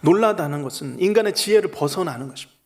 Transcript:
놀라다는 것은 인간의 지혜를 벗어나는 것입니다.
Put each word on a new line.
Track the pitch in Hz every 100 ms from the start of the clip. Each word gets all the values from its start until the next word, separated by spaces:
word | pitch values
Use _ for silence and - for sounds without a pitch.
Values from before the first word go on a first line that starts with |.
놀라다는 | 156 190 220 185 147 147
것은 | 135 - 143 123
인간의 | 185 214 208
지혜를 | - - 214 196
벗어나는 | - 143 165 180 120 135
것입니다. | - - _